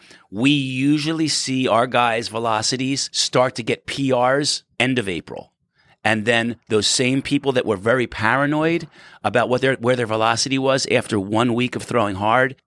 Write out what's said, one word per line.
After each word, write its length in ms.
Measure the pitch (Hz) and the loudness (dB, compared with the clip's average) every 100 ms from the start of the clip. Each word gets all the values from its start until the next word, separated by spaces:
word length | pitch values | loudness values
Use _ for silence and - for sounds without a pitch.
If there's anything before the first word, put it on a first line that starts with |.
| - - _ | -20 -20 _
we 220 | 98 131 | 0 2
usually 760 | 147 131 131 139 151 147 160 156 | 2 0 -2 0 0 0 -2 -2
see 400 | - - 131 123 | -2 -2 -2 2
our 180 | 107 127 | 2 2
guys' 420 | 123 120 113 110 | 2 0 0 -4
velocities 840 | 110 117 110 113 127 131 135 - | -4 -2 0 -2 -2 -2 -4 -4
start 440 | - - 131 127 - | -4 0 2 2 0
to 60 | |
get 220 | 117 117 | -4 -4
P 260 | - - 135 | -4 -4 0
Rs 520 | 123 123 139 143 - - _ | 2 2 2 0 -4 -8 _
end 180 | 123 127 | 0 0
of 80 | 98 | -2
April. 440 | 82 - - - _ _ _ _ _ | -6 -8 -14 -14 _ _ _ _ _
And 200 | 107 110 | -2 0
then 320 | 107 117 117 113 _ | 2 0 0 -6 _
those 200 | 107 101 | 0 2
same 340 | - 127 135 | 0 2 0
people 300 | - 143 139 | 0 0 2
that 120 | 127 | 0
were 120 | 104 101 | 0 -2
very 320 | 104 127 120 | 2 0 0
paranoid 800 | - 110 127 143 151 160 170 160 - - - | -2 0 2 0 0 0 -2 -6 -18 -20 -6
about 260 | 107 110 110 | -2 0 2
what 120 | 123 | 2
their, 160 | 131 131 | 0 0
where 180 | 117 | 0
their 100 | 127 | 0
velocity 540 | 113 110 110 117 139 135 | 0 0 2 2 0 0
was 260 | 135 135 - | 2 0 2
after 300 | 120 - 110 | 0 0 -2
one 340 | 98 110 123 | 0 0 2
week 220 | 117 123 117 | 2 -2 -4
of 80 | |
throwing 320 | - 120 104 95 | -2 0 0 0
hard, 400 | 104 120 131 131 | 2 2 2 -4